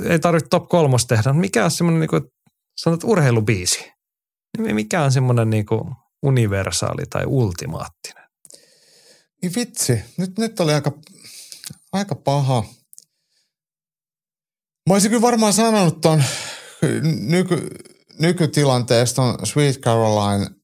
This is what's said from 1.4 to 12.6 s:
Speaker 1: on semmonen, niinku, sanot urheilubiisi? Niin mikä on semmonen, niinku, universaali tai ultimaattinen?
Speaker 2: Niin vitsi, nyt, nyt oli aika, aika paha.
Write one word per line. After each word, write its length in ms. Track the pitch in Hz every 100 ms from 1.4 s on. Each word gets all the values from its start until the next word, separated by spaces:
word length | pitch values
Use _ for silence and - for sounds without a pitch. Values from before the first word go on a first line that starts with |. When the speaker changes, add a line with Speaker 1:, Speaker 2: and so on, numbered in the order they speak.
| 190 233 180
Speaker 1:
on 60 |
semmonen, 280 | - 170 165
niinku, 220 | 156 160 - _ _ _ _ -
sanot 260 | - 165
urheilubiisi? 880 | 233 196 139 117 104 98 90 - - _ _ _ _ _ _ -
Niin 180 | 220 214
mikä 260 | 214 180
on 80 | 139
semmonen, 380 | 135 127 120 113
niinku, 360 | 110 104 110 170 131 _ _
universaali 800 | 143 127 107 98 95 90 - - -
tai 140 | - 50
ultimaattinen? 1000 | 135 107 85 - 78 - _ - - _ _ - - _ _ _ _ _ _ _ _
Speaker 2:
Niin 100 | 180 233
vitsi, 460 | 240 - - 113 - -
nyt, 200 | 185 202
nyt 220 | 226 226
oli 140 | 160
aika, 180 | 151 143 - - - - - - - - - _
aika 240 | 190 202 131
paha. 480 | - 143 135 127